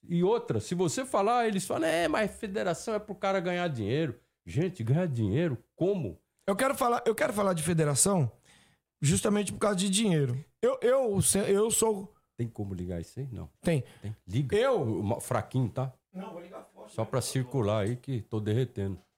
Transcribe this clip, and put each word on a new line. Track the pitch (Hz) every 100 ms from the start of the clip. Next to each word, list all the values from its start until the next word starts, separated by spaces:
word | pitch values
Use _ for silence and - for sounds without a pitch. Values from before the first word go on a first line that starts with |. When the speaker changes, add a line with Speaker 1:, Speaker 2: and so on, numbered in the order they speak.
| -
Speaker 1:
E | 175
outra, | 180 233 233 107
se | -
você | 180 180 -
falar, | 254 226 196 247 226
eles | 190 190
falam, | - 320
"É, | 320 330
mas | 302 202
federação | - 220 202 202 165 -
é | 214
pro | 208
cara | 185 196 190
ganhar | 175 175 175
dinheiro." | 127 101 135 160 110 _ _ -
Gente, | 95 180 180
ganhar | 113 147 180
dinheiro | 123 104 117 175 120 _
como? | _ 175 202 113 - _ _ -
Speaker 2:
Eu |
quero | 196 269 277
falar, | 247 240
eu | - 214
quero | 277
falar | 208 202
de | 175
federação | 156 170 147 135 196 196 123 - _ - _ _ _ _
justamente | 143 196 220 208 196
por | 208
causa | 214
de | 196 202
dinheiro. | 190 226 160 135 123 - _
Eu, | 233 539
eu, | 226 269 247 196 156 190 214
eu | 196 220
sou | - 226 214 - _ _ -
Speaker 1:
Tem | 120
como | - 101
ligar | 92 90 87
isso | 82 -
aí? | 135
Não. | 98 80 _
Speaker 2:
Tem. | - 156 - -
Speaker 1:
Tem? | 101 107
Liga. | - 101 135 202
Speaker 2:
Eu | 262 233
Speaker 1:
O, | 123 95
ma-, | 101 110
fraquinho, | - 117 - 131 120
tá? | - 131 - _
Speaker 2:
Não, | 185 202
vou | 170
ligar | 175 - -
forte, | - -
Speaker 1:
Só | -
Speaker 2:
né? | 110
Speaker 1:
pra | 131
circular | - 135 127 139 101 107
aí | 101 123
que | - 127
tô | - 107
derretendo. | 107 110 123 - 98 90 _